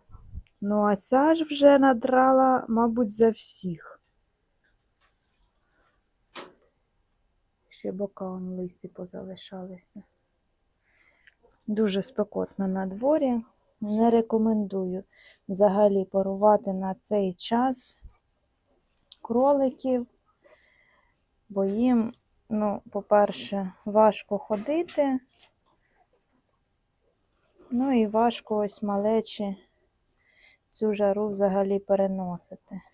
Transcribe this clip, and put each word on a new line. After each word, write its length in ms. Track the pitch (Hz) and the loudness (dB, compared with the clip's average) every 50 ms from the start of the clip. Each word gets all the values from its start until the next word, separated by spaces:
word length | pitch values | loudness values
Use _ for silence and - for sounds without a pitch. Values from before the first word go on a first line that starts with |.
| _ - - - - - - - - _ _ - | _ -20 -20 -20 -20 -16 -16 -16 -16 _ _ -8
Ну, 200 | 202 202 208 208 | -4 -2 0 2
а 140 | 208 208 202 | 2 2 0
ця 400 | 196 - - 247 269 285 311 330 | 0 -2 0 2 2 4 4 2
ж 80 | 330 311 | 2 0
вже 360 | 302 294 285 285 285 277 277 | -4 2 6 6 8 8 8
надрала, 840 | 269 269 262 226 277 254 254 254 262 262 269 262 262 262 254 247 - - | 6 4 4 2 0 0 2 4 4 6 6 6 4 4 2 2 0 -2
мабуть, 420 | 226 226 233 233 226 240 247 202 | 0 0 0 2 2 0 -2 -2
за 180 | 208 220 226 226 | 2 2 2 2
всіх. 720 | 220 - - - - - - 185 165 - - - - - _ _ _ _ _ _ _ _ _ _ _ _ _ _ _ _ _ _ _ _ _ _ _ _ _ _ _ _ _ _ _ _ _ _ _ _ _ _ _ _ _ _ _ _ _ _ - - - - _ _ _ _ _ _ _ _ _ _ _ _ _ _ _ _ _ _ _ _ _ _ _ _ | 2 0 -8 -14 -12 -10 -8 -8 -8 -10 -14 -20 -20 -20 _ _ _ _ _ _ _ _ _ _ _ _ _ _ _ _ _ _ _ _ _ _ _ _ _ _ _ _ _ _ _ _ _ _ _ _ _ _ _ _ _ _ _ _ _ _ -18 -18 -18 -20 _ _ _ _ _ _ _ _ _ _ _ _ _ _ _ _ _ _ _ _ _ _ _ _
Ще 220 | - - - 202 | -18 -12 -10 -10
бока 340 | 190 190 202 196 - - 190 | -8 -8 -8 -10 -10 -10 -12
он 300 | 185 185 185 185 185 185 | -10 -10 -10 -10 -10 -8
лисі 320 | 185 180 180 180 _ - | -8 -10 -10 -12 _ -20
позалишалися. 1160 | 180 _ 185 185 180 185 185 190 190 190 185 - - 196 185 185 190 185 180 - - - 208 - _ _ _ _ _ _ _ _ _ _ _ _ _ _ _ _ _ _ _ _ _ _ _ _ _ _ _ _ _ _ _ _ | -18 _ -16 -16 -14 -14 -14 -14 -14 -16 -18 -18 -16 -16 -16 -14 -16 -18 -20 -20 -20 -20 -20 -20 _ _ _ _ _ _ _ _ _ _ _ _ _ _ _ _ _ _ _ _ _ _ _ _ _ _ _ _ _ _ _ _
Дуже 360 | - 214 208 220 202 190 196 180 | -6 -2 0 0 0 0 -2 -6
спекотно 640 | - - - 208 - - 190 185 - _ - 190 | -6 -6 -6 -6 -6 -6 -8 -8 -8 _ -6 -6
на 180 | 190 190 190 190 | -4 -4 -4 -6
дворі. 560 | 190 190 202 240 277 311 311 294 254 247 233 226 _ _ _ _ _ _ - | -8 -6 -4 0 0 2 2 2 0 -2 -2 -6 _ _ _ _ _ _ -10
Не 280 | 214 208 208 220 226 233 | -6 -4 0 2 2 4
рекомендую 920 | 233 233 226 233 226 220 220 226 220 214 208 190 196 196 185 185 180 190 - _ _ _ - - - _ _ | 4 2 2 2 0 0 0 0 0 0 -2 -4 -4 -6 -6 -6 -6 -8 -10 _ _ _ -20 -20 -20 _ _
взагалі 580 | - 190 175 202 202 190 208 208 208 196 196 190 | -6 0 2 4 4 4 4 4 4 4 2 -2
парувати 680 | 190 - 196 190 196 196 196 208 214 208 202 - 202 190 | -2 -2 -2 -2 -2 -2 2 4 4 4 4 0 -4 -6
на 220 | 190 190 190 190 - | -4 -4 -6 -8 -8
цей 320 | _ - 214 208 196 185 180 | _ -4 -2 -2 0 -2 -4
час 680 | - - - 226 233 247 269 262 - - - - _ - - _ _ _ _ _ _ _ _ _ _ _ _ _ _ _ _ _ _ _ - - _ | -6 -6 -2 0 0 0 0 -2 -4 -10 -18 -20 _ -20 -20 _ _ _ _ _ _ _ _ _ _ _ _ _ _ _ _ _ _ _ -20 -20 _
кроликів. 840 | - - 226 240 262 277 285 277 269 254 254 - - 262 254 247 247 - _ _ _ _ _ _ _ _ _ _ _ _ _ _ _ _ _ _ _ _ _ _ _ _ _ _ _ - | -6 -2 0 2 4 4 4 2 2 0 -2 -4 -4 -2 -2 -2 -4 -6 _ _ _ _ _ _ _ _ _ _ _ _ _ _ _ _ _ _ _ _ _ _ _ _ _ _ _ -8
Бо 160 | 196 196 196 | -4 -2 -2
їм, 460 | 196 202 220 240 254 247 233 220 226 240 - _ _ _ _ _ - | 0 0 0 2 2 2 2 0 -2 -6 -14 _ _ _ _ _ -6
ну, 320 | 220 214 208 208 196 - - - | -4 -2 -2 -2 -4 -6 -10 -10
по-перше, 840 | - 202 202 - 208 208 208 202 196 - - - 196 196 190 185 - _ - | -10 -8 -2 2 4 4 4 4 0 -4 -10 -8 -6 -6 -6 -6 -10 _ -8
важко 520 | 208 202 214 220 214 208 - - - 208 | -2 2 4 4 4 4 0 -4 -6 -6
ходити, 840 | 196 - - 220 202 214 - 294 330 349 - - 302 285 277 262 262 - _ _ _ _ _ _ _ _ _ _ _ _ _ _ _ _ _ _ _ _ _ _ _ _ _ _ _ _ _ _ _ _ _ _ _ _ _ _ _ _ _ _ _ _ _ _ _ - - | -6 -4 -4 -6 -6 -4 -4 -2 -2 -4 -4 -2 0 0 0 0 -2 -4 _ _ _ _ _ _ _ _ _ _ _ _ _ _ _ _ _ _ _ _ _ _ _ _ _ _ _ _ _ _ _ _ _ _ _ _ _ _ _ _ _ _ _ _ _ _ _ -12 -6
ну 300 | 262 240 262 277 262 233 | -4 -2 0 2 2 2
і 60 | 220 | 2
важко 500 | 208 214 220 233 240 226 - - - 220 | 2 2 2 2 2 0 -2 -6 -4 -2
ось 260 | 208 208 202 - - 214 | -2 -2 -4 -4 -6 -6
малечі 720 | 202 202 202 202 214 226 220 220 - - - 208 202 196 - _ _ _ _ _ _ _ _ _ _ _ _ _ _ _ _ _ _ _ _ _ _ | -4 -2 0 0 2 2 0 0 -4 -6 -8 -6 -6 -8 -10 _ _ _ _ _ _ _ _ _ _ _ _ _ _ _ _ _ _ _ _ _ _
цю 220 | _ - 220 214 208 | _ -4 -4 -2 0
жару 340 | 202 208 202 196 208 214 | 0 0 0 0 0 -2
взагалі 520 | 214 202 196 202 196 190 196 196 196 196 196 | -4 -2 0 0 0 2 0 0 0 -2 -2
переносити. 1040 | 196 - 196 196 196 190 190 190 185 180 175 170 - - 190 - _ - 202 180 - _ | 0 0 0 2 2 0 -2 -4 -6 -8 -8 -10 -12 -18 -20 -20 _ -16 -16 -16 -16 _